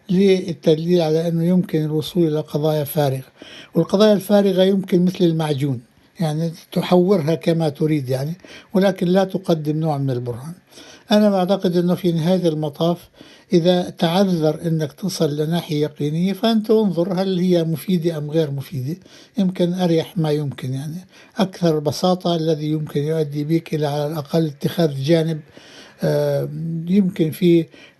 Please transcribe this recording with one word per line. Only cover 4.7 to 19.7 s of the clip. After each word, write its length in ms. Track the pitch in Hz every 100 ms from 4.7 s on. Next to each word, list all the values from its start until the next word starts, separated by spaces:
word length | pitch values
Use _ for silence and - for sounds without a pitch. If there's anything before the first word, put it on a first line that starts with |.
| 196 185 180
مثل 200 | 180 180
المعجون، 560 | 170 160 156 135 143 123 - _ _ -
يعني 320 | 156 151 165 160 -
تحورها 600 | 180 151 180 180 196 147
كما 340 | 160 170 165 160
تريد 400 | 143 156 151 127
يعني، 260 | 131 147 170 - - -
ولكن 320 | 185 196 190 180
لا 180 | 190
تقدم 520 | 190 190 185 165 151 151
نوع 180 | 160 139
من 120 | 135
البرهان. 440 | 123 123 117 151 - _ - - - -
أنا 200 | 208 208
بعتقد 460 | 190 180 196 190 175
أنه 180 | 175
في 180 | 175 175
نهاية 360 | 165 165 185 170
المطاف 600 | 151 151 - 165 175 - - - - _
إذا 380 | 175 175 180 185
تعذر 720 | - 170 180 196 170 151 156 165
أنك 260 | 160 147
تصل 440 | - 185 - 156 147
لناحية 460 | 156 170 - 147
يقينية، 500 | 147 147 147 160 190
فأنت 380 | 190 226 220 214
انظر 420 | 220 208 165 185
هل 260 | 180 190 185
هي 260 | 180 170
مفيدة 540 | 165 151 - 180 170 156
أم 120 | 147
غير 200 | 160 147
مفيدة. 500 | 139 - 135 131 170 - - - -
يمكن 340 | 185 180 175